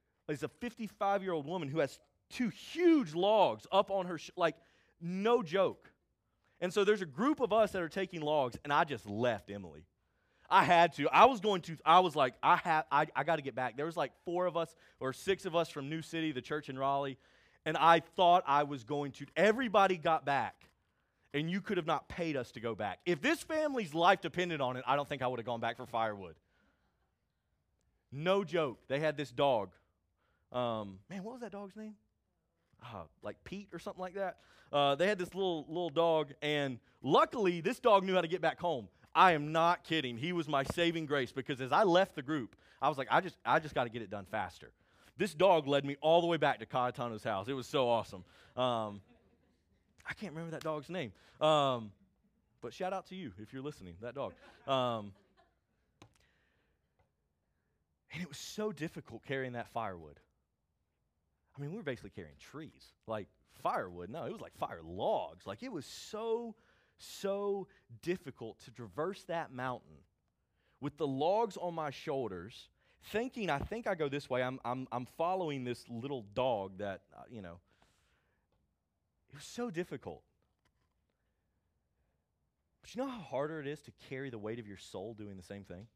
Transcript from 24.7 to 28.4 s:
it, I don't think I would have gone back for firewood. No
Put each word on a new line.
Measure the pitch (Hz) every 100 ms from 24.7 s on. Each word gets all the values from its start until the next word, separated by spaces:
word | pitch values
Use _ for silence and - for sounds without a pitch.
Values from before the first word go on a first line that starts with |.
| 127
it, | 127
I | 143
don't | 143
think | 143
I | 127
would | 123
have | 113
gone | 117
back | 117 120
for |
firewood. | 123 117 110 104 87 78 _ _ _ _ _ _ _ _ _ _ _ _ _ _ _ _ _
No | 135 170 196